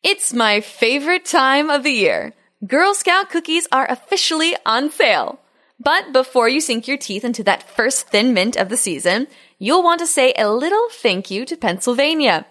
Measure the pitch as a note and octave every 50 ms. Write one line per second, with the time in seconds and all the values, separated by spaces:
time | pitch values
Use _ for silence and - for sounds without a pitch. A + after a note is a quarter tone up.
0 | _ E4+ G4+ G4 - - B3 A#3+ A3+ G#3+ G#3 G#3 G#3 - - - A#3 A3+ B3+ C#4+
1 | C#4 D#4 F4+ F4+ F4+ - - D#4+ C4 C4 C4+ C#4+ D4 D#4 C#4+ C#4+ B3+ D4 C4+ A#3
2 | F#3+ D#3+ G2+ E2 - - - _ _ _ _ _ G#3 F#3+ B3 C#4+ F4 G4 G4+ -
3 | - F#4 F4 F#4+ G4 F#4+ - E4+ E4 - D#4+ E4+ E4+ - - C4 - - B3 B3
4 | - _ - - - - D#4+ D#4 D#4+ E4 F4 - _ - A3 A#3+ C#4 D4+ - -
5 | - B3 G3 D3+ A#2 - - - _ _ _ _ _ _ _ _ - C#4+ D#4 F#4
6 | - - C4+ C4 B3+ B3+ - B3+ A#3 A#3 C4 D4+ D4+ - A#3+ A3+ A3+ - C#4 C#4
7 | - - G3 G3 A3 A#3+ A#3+ - G#3 G3 F#3 - - - - - G#3+ B3+ C4+ -
8 | - _ - G#3 A3 C4 A#3+ F#3+ F#3 A3 B3 - G3 F#3 G#3+ - - G3+ D#3+ C3+
9 | - F3 F3+ A3 C4+ - - - - _ _ _ F#3+ G#3 D4 F#4 F4 E4+ E4+ E4
10 | E4+ E4 - - C4 B3+ - - G#3+ G#3 G#3 A#3+ C#4 E4 G4 G#4+ A#4 A#4 - -
11 | - A#3+ F#3 F#3 G3 - F#3+ G3 B3+ - E4+ D#4+ - G#3 F3 F#3 - B3 B3 A#3
12 | C#4 D4+ E4 D#4 D4 A#3+ F3+ D#3+ - _